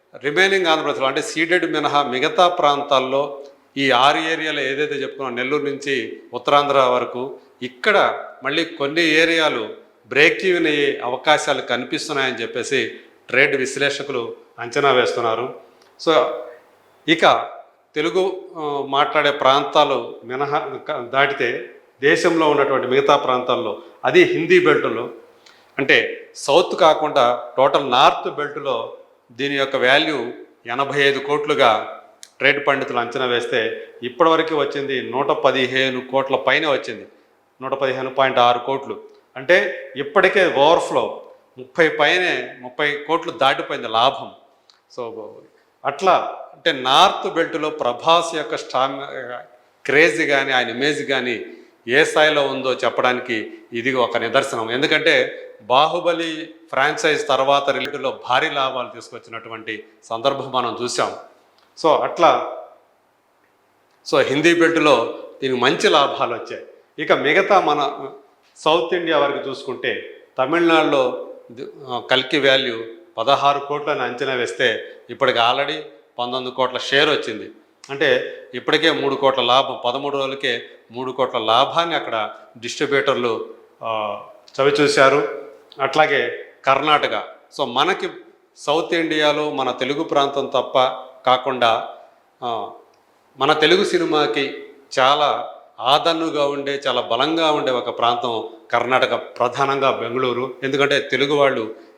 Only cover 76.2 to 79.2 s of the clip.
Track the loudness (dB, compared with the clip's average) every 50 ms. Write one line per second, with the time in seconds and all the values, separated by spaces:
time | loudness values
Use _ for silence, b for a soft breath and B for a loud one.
76.2 | -6 -4 -4 -6 -6 -6 -2 -2 -2 -2 -2 -4 -4 0 2 2 2 2 2 -2
77.2 | -4 -6 -10 -10 -12 -16 -18 -20 _ _ _ _ -16 -10 -6 -2 0 2 2 0
78.2 | -2 -6 -12 -14 -16 -14 -14 -10 -4 -2 0 2 2 2 0 0 -2 -2 -2 0